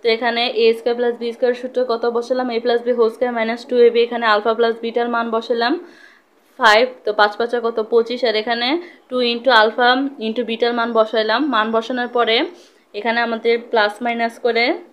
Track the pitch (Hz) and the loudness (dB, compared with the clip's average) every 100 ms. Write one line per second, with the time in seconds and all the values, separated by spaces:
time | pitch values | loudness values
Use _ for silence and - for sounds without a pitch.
0 | 240 226 247 233 240 220 226 226 240 240 | 0 0 -2 -2 -2 2 2 2 -2 -2
1 | 240 233 233 226 254 240 247 247 247 226 | -2 -2 -8 -2 -2 -2 -6 -4 -2 -2
2 | 240 233 233 254 254 226 240 240 233 240 | -2 -2 -2 -4 -2 -2 0 -2 0 2
3 | 226 226 247 240 220 233 - 247 240 233 | 0 0 -4 -2 -4 -4 -2 4 4 4
4 | 233 240 233 208 214 226 233 226 233 233 | 0 0 2 2 2 2 0 0 -4 -2
5 | 240 233 233 226 226 240 233 349 - - | -2 -2 -2 -4 -2 -2 0 -2 -6 -20
6 | - _ _ _ _ _ 240 214 247 - | -20 _ _ _ _ _ 6 6 4 -2
7 | - 208 208 - 233 240 226 233 220 233 | -6 2 0 2 -4 -2 -2 -4 0 2
8 | 226 247 247 214 220 233 240 320 - - | 2 -2 0 0 -2 -2 -2 -4 -6 -20
9 | _ 254 247 233 240 233 214 233 247 262 | _ -2 -2 0 4 4 4 4 2 2
10 | 277 - 220 220 226 226 240 240 233 226 | -2 -6 -6 -4 -4 -2 -2 -2 -2 0
11 | 220 226 220 220 294 233 220 220 226 254 | 2 2 0 0 0 0 0 -2 -2 -6
12 | 240 240 226 226 349 - - _ _ 208 | -4 -2 2 2 0 -8 -20 _ _ -8
13 | 226 233 233 226 226 233 233 233 208 214 | -4 -2 -2 -2 0 -2 0 0 0 -2
14 | 240 233 233 226 247 226 240 403 - | -6 -2 -4 -2 -2 0 0 -2 -8